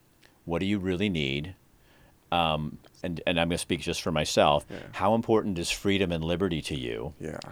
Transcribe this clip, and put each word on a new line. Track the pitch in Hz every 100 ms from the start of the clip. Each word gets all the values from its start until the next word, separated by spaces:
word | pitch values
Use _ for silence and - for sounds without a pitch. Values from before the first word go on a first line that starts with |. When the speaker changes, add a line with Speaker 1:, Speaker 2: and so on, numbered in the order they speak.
| _ _ - _ -
Speaker 1:
What | 85
do | 98
you | 104
really | 95 87 104
need?" | 82 67 71 82 - _ _ _ - - _ -
Um, | 85 80 78 76 - - -
and, | 92 80 -
and | 82
I'm | 85
gonna | 85
speak | - 87
just | 87 80
for | 95
myself. | 76 78 - 82 73 -
Speaker 2:
Yeah. | - -
Speaker 1:
How | - 98 113
important | 117 110 104 87
is | 85
freedom | - 101 98 92
and | 85
liberty | 80 87 95 80
to | - 69
you? | 60 55 67 -
Speaker 2:
Yeah. | 78 78 -